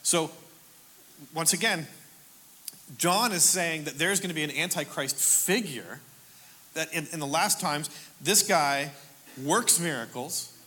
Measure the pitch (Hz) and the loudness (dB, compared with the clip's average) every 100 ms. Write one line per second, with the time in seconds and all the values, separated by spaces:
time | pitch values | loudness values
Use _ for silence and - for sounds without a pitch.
0 | - - 190 - - - - - - - | 2 0 0 -8 -20 -20 -20 -20 -20 -20
1 | - - 143 160 160 175 220 185 143 - | -20 -20 -12 -2 0 2 2 0 -4 -14
2 | - - - - - - - - - 127 | -20 -20 -20 -20 -20 -18 -18 -18 -20 -2
3 | 170 190 240 180 - 185 170 160 151 139 | 2 4 2 4 4 4 0 -2 -6 0
4 | 170 196 185 160 151 139 175 180 143 - | 0 2 0 -2 -2 -2 -2 -2 -4 -6
5 | 139 - - - - 202 196 123 87 127 | -6 -2 2 2 4 2 0 -8 -10 -16
6 | - - - - - - - 160 156 170 | -18 -20 -20 -20 -20 -20 -12 -6 -4 -4
7 | 147 165 143 156 202 - - 147 147 - | -6 -6 -2 0 0 0 0 -2 -6 -12
8 | - - 139 202 - 180 143 139 147 - | -20 -6 2 4 6 4 4 0 -2 -8
9 | - - - - 139 196 - 160 170 135 | -20 -20 -20 -8 0 2 4 2 2 -2
10 | 113 123 139 - - - | -6 -8 -6 -8 -8 -16